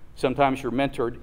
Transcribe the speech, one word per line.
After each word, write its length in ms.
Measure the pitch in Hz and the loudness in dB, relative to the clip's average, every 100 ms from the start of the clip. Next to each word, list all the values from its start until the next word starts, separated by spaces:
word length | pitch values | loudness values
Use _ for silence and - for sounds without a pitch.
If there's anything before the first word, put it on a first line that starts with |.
| - - | -16 -2
Sometimes 480 | 135 127 139 131 | 0 4 2 2
you're 80 | 127 | -2
mentored 480 | 120 139 135 120 123 | 0 0 0 -2 -2